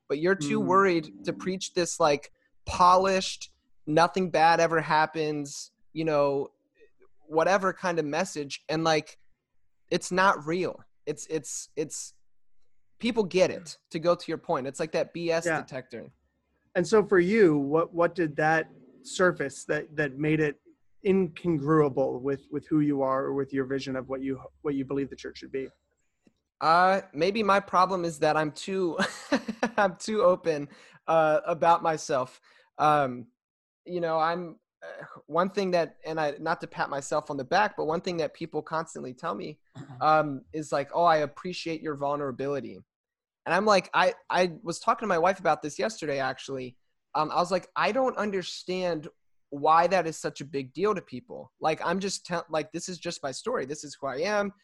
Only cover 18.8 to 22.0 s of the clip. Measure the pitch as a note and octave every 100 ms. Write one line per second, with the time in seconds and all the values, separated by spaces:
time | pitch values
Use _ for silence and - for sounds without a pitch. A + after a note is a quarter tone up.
18.8 | - - - - F#3 E3+ C#3 - - D3+
19.8 | - D3+ D3 C3 D3+ D#3 D3+ C#3 _ _
20.8 | _ _ G3+ F#3+ F3+ - F3 D#3+ C#3 D#3
21.8 | D3 C3